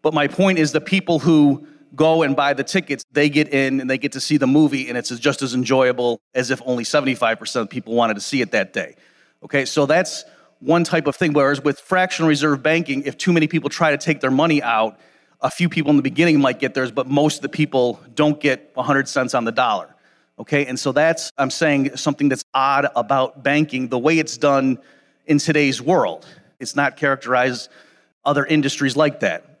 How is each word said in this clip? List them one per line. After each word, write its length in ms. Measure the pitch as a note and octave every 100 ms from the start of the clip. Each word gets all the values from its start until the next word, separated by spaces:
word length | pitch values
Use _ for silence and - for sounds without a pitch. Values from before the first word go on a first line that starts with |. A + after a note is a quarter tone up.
but 120 | D#3
my 120 | D#3 C#3+
point 320 | - F#3+ F3
is 140 | D3+
the 80 | D3+
people 380 | - F#3+ F3+ E3
who 460 | D3+ D#3+ D3 C#3 - - _
go 280 | C#3 D#3 E3
and 120 | D3
buy 180 | C3+ C#3+
the 120 | C3+
tickets, 400 | - F#3+ D#3+ C3 -
they 160 | D3 D3
get 200 | C#3+ D3
in 320 | C#3 C3+ C3+
and 100 | C3
they 80 | C3
get 140 | C#3
to 80 | C3+
see 160 | - D3+
the 100 | C3
movie, 420 | C#3+ D3 C#3 B2
and 80 | A#2+
it's 140 | A2+
just 320 | A#2+ C#3+ B2+
as 120 | C3
enjoyable 640 | B2+ A#2+ C3 B2+ B2 A#2+ A#2 _
as 160 | B2+ B2
if 100 | C3
only 200 | B2 B2
seventy-five 540 | A2+ D3 C3 B2+ A#2 A2+
percent 240 | - B2+
of 80 | G#2+
people 240 | B2 -
wanted 200 | A#2 A#2
to 60 | G2+
see 200 | - C#3
it 100 | A2
that 200 | A2 F#2+
day. 220 | G#2 D2 - _ _ _ _
Okay, 220 | - C#3+
so 200 | C3 D3+
that's 400 | C#3 E3 - - - _ _ _
one 240 | C3 E3+
type 220 | E3+ E3+ C#3+
of 100 | -
thing. 160 | F3
Whereas 300 | D3 C3+ C#3
with 180 | D3 C3+
fractional 480 | - F#3 F#3 - E3
reserve 340 | C#3+ D3+ C#3
banking, 400 | D3+ E3 D#3+ C#3
if 140 | C#3 -
too 140 | -
many 160 | E3+ D3+
people 200 | E3 C#3+
try 220 | - D#3+
to 80 | C#3+
take 220 | - D3
their 100 | C3
money 320 | C3 E3 D3+
out, 360 | A#2+ A2+ A2 - _ _ _ _
a 80 | B2+
few 180 | - F3
people 220 | E3 C#3+
in 60 | D3
the 60 |
beginning 380 | C3+ C3+ E3+ D3+
might 180 | C3+ B2+
get 140 | C3+
theirs, 180 | C#3 B2+
but 160 | A2+ C3
most 300 | C#3+ D3+ -
of 60 |
the 80 | C#3
people 500 | - D3 C3+ B2 A2 -
don't 260 | - D3+ D3
get 320 | C#3+ C3 -
a 80 | C3
hundred 240 | B2+ C#3 C3
cents 280 | C#3+ B2+
on 100 | C3
the 80 | A2+
dollar. 420 | A#2+ B2 G2+ E2 _ _ _ _ -
Okay, 260 | - D3
and 160 | C3 B2+
so 120 | C#3
that's, 380 | B2+ D#3+ D#3+ - -
I'm 140 | C3
saying, 440 | - D#3+ C#3+ C3 -
something 340 | D#3 C#3 C#3+
that's 120 | C3 -
odd 340 | C3 C3+ C#3 C#3 A#2+
about 460 | A2 C#3 C3 C#3
banking, 460 | C#3 D3 D3+ B2+ B2+
the 100 | B2+
way 200 | C3+ E3
it's 200 | D#3 -
done 400 | D3 C#3 C3 B2+ _ _ _ _ -
in 100 | D3
today's 440 | E3 D3+ C#3+ B2+
world. 460 | B2 F3+ G2+ D#2+ - - _ _
It's 160 | B2
not 220 | C#3+ C#3+ -
characterized 720 | C#3+ C3+ A#2+ B2+ B2+ B2 - - _ _ _ _
other 220 | C#3 C#3+ C#3
industries 500 | D#3 C3+ - C3+ B2
like 240 | D3+ C#3+
that. 380 | G2+ E2 _ _